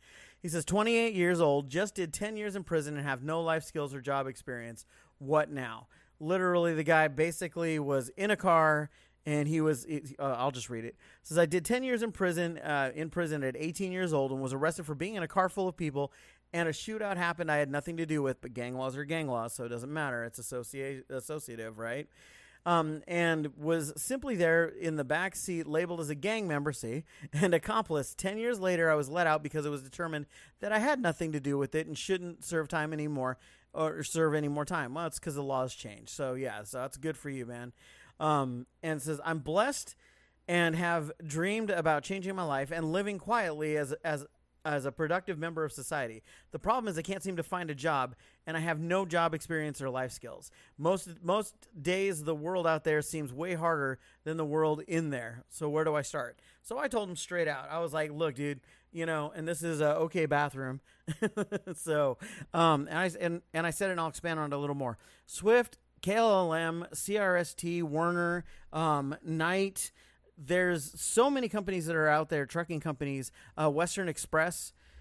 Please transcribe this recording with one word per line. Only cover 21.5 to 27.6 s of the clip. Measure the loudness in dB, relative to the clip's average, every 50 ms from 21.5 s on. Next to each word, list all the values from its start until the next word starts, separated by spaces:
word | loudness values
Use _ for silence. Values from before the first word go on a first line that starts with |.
| -10 -10 -10 -10 -10 -8
right? | -6 -6 -6 -6 -8 -10 _ -20 -20 -20 -20 -20 -20 -20 -20 _ _
Um, | 2 4 4 4 0 -4 -6 -6
and | -2 0 2 4 4 2 2 0 -4 -6
was | -4 0 2 2 2 0 -2 -6
simply | -6 -4 -4 -4 -2 -2 -2 2
there | 4 4 6 6 6 4
in | 4 0 -2 -2 -2 0
the | 0 0
back | 0 0 0 0 -2 -4
seat | -6 -6 -4 -4 -4 -2
labeled | 0 0 0 0 0 -2 -4
as | -4 -4
a | -4
gang | -4 -2 -2 -2 0 0 0
member, | 0 0 0 -2
see, | -4 -4 -4 -4 -4 -6 -6 -10 -14 -18
<laughs> | -12 -6
and | 0 2 4 6 4
accomplice. | 4